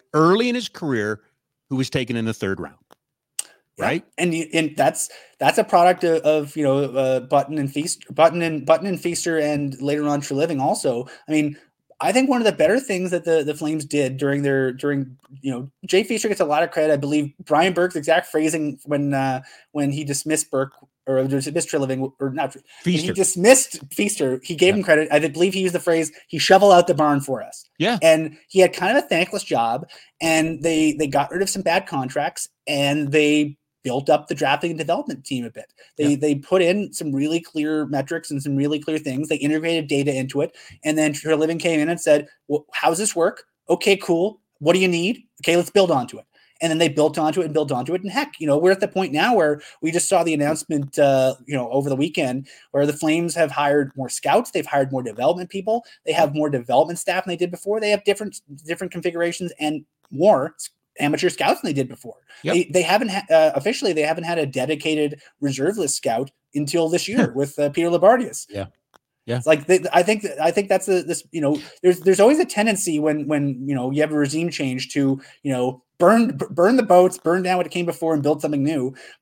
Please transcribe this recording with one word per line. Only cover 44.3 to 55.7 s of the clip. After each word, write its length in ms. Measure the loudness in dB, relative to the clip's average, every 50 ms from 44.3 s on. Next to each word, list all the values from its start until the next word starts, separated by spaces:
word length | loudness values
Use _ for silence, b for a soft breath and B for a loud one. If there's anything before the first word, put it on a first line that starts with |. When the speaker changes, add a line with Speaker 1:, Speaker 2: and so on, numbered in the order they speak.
| -4 _ _ _ _ -6
Speaker 2:
What 140 | -4 -2
do 60 | 0 0
you 100 | 0 0
need? 340 | 0 0 -2 -2 -4 -6 -10 _ _ _
Okay, 120 | -2 0 0
let's 140 | 0 0 0
build 220 | 2 2 2 2
onto 260 | 2 -2 -2 -6 -12
it." 80 | -18 -20 _ b b b b b b
And 80 | -4 -2
then 80 | 0 0
they 100 | 0 0
built 300 | 2 2 0 0 2 0
onto 240 | -2 -2 0 -2
it 20 | -2
and 60 | -2
built 200 | 0 -2 -2 -2
onto 220 | -2 -4 -4 -4 -6
it. 60 | -6
And 100 | -6 -4
heck, 240 | -4 -4 -4 -4 -6 -6
you 80 | -2
know, 100 | 0 2
we're 140 | 4 4 4
at 100 | 2 2
the 80 | 0 -4
point 240 | -2 -2 -4 -2
now 220 | 0 0 2 2 2
where 260 | 2 2 2 0 -4 B B B B
we 80 | -4 -2
just 180 | -2 -2 0 2
saw 140 | 2 2
the 100 | 2 2
announcement, 640 | 0 0 0 -2 -2 -4 -6 -4 -4 -4 -4 -2 0 2
uh, 360 | 4 4 4 4 2 2 0 -4 -8
you 80 | -6 -4
know, 140 | -4 -4 -2
over 200 | -2 -2 -2 -2
the 60 | -2
weekend 500 | -2 -2 -2 -2 -2 -2 -2 -4 -6 -8 B B B B B
where 160 | -2 0 0
the 60 | 0 -2
Flames 400 | -2 0 0 0 0 0 -2 -2
have 160 | -2 -2 -2
hired 440 | 0 -2 0 2 2 2 0 -2 -4
more 120 | -10 -10 -8
scouts. 440 | -8 -6 -2 2 2 2 0 0
They've 120 | -4 -6 -4
hired 280 | -2 0 0 0 0
more 100 | -2 -6
development 480 | -6 -8 -6 -2 0 0 0 -2 -4 -10
people. 340 | -10 -8 -4 -2